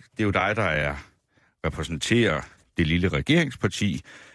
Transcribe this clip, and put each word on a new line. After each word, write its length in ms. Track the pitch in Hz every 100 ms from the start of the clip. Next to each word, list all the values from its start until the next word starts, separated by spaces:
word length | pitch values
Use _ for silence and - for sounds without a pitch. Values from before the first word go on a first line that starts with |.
| -
det 80 | -
er 40 |
jo 80 | 104
dig, 220 | 95 98 110
der 80 |
er, 320 | 92 76 73 71 - _ _ _ _ _ 80
repræsenterer 760 | 82 80 78 - 117 107 76 - - _ -
det 100 | 78
lille 220 | 87 92
regeringsparti, 920 | 73 - 165 143 - 101 - 104 85 - - -